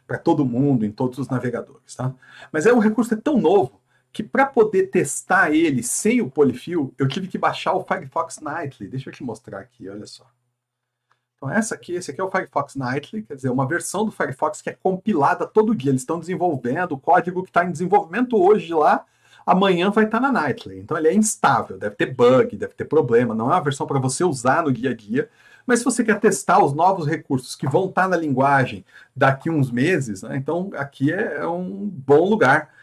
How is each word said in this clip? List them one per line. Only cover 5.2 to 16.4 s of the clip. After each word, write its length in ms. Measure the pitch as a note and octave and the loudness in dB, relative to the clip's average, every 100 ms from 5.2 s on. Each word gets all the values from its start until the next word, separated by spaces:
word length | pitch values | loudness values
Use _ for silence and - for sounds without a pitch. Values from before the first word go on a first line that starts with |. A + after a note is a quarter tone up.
| - F#3+ E3+ | 0 2 4
ele 320 | D3+ E3 B2+ | 4 2 0
sem 400 | - - G#3 B3 | -4 -2 0 0
o 80 | C3 | 0
polyfill, 640 | D3+ C#3 B2 - F3 C3 - | 2 2 0 -4 -4 -4 -2
eu 100 | C3+ | -4
tive 220 | - F#3 | -4 -8
que 80 | G#3 | -4
baixar 380 | D#3 - E3 | -2 -2 -2
o 100 | F3+ | -2
Firefox 560 | - F#3 C#3 F#3+ G3 - | -2 -6 -6 -6 -6 -8
Nightly. 480 | D3+ D#3+ C#3+ - G2 | -10 -8 -10 -12 -12
Deixa 220 | C3 F3 | -12 -12
eu 20 | |
te 100 | - | -12
mostrar 360 | C3 G#2+ - G2 | -12 -12 -14 -16
aqui, 320 | F#2+ - F#2 | -16 -18 -16
olha 160 | G#2 F#2+ | -14 -16
só. 200 | - _ _ _ _ _ _ _ _ _ _ _ _ | -20 _ _ _ _ _ _ _ _ _ _ _ _
Então 60 | C3+ | -6
essa 260 | F3+ A3 | -4 -4
aqui, 200 | D3+ - | -6 -10
esse 160 | F3 D#3+ | -10 -8
aqui 100 | C#3 | -8
é 40 | |
o 60 | F#3 | -6
Firefox 460 | F#3 E3 - C#3 C#3 | -4 -4 -6 -6 -6
Nightly, 460 | B2 C#3 - A2 | -6 -6 -8 -12
quer 120 | G#2+ | -12
dizer, 140 | C#3 C3 | -8 -4
uma 180 | B2+ C3 | -2 -2
versão 380 | E3 - F3+ | -4 -4 -4
do 80 | G#3+ | -4
Firefox 480 | - C#3+ C#3 D3+ - | -4 -6 -4 -4 -4
que 80 | - | -12
é 60 | |
compilada 720 | - F#3+ F#3 - F3 C#3 F3 E3 | -4 -4 -2 -2 2 2 0 0
todo 280 | G#3+ A3 | 2 2
dia. 160 | G#3+ C#3 | 0 0
Eles 120 | B2+ | -2
estão 180 | - E3 | -2 -6
desenvolvendo, 720 | D#3+ E3+ | -6 -4